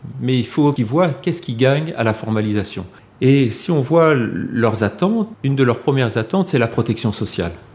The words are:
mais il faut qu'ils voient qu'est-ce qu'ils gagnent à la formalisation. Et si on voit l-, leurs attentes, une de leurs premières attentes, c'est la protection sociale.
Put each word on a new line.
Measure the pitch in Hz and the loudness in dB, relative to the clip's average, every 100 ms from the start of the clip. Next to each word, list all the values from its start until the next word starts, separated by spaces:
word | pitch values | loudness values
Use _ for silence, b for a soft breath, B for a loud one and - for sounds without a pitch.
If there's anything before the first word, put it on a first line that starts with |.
| - 131 | -16 -6
mais | 123 127 | -2 0
il | 117 | 0
faut | - 147 | 2 2
qu'ils | 139 107 | 2 0
voient | 147 180 | 2 0
qu'est-ce | 131 - 170 | 0 -4 -6
qu'ils | - 117 | -6 0
gagnent | 131 143 156 139 | 2 2 -2 -2
à | 113 | 0
la | |
formalisation. | 107 110 110 107 104 95 - 95 B B - | 0 -2 -2 0 -2 -4 -8 -12 B B 0
Et | 127 139 123 | 4 4 2
si | - - | -2 -2
on | 160 | -2
voit | 127 165 160 | 2 4 4
l-, | 139 107 - - | 4 0 -4 -4
leurs | 117 113 104 | 0 0 2
attentes, | 104 - 185 226 208 - | -2 0 0 0 -4 -4
une | 139 135 | -2 2
de | |
leurs | 127 113 | 2 2
premières | - 135 120 110 | 0 2 2 0
attentes, | 110 190 180 | -2 0 0
c'est | 135 | 2
la | 117 | 0
protection | - 113 107 110 | 0 -2 0 -2
sociale. | 101 107 - 85 85 - | -2 -6 -4 -6 -6 -18